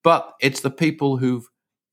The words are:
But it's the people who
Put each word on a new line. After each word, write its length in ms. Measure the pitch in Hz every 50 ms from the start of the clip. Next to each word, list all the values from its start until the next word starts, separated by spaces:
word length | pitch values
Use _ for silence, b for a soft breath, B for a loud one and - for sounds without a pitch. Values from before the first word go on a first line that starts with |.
| -
But 300 | 165 170 117 - - - -
it's 180 | 135 135 135 -
the 100 | - 135
people 480 | 127 - 165 156 151 - 143 139 135
who 280 | 127 131 127 127 120 113 - _ _ _ _ _ _ _ _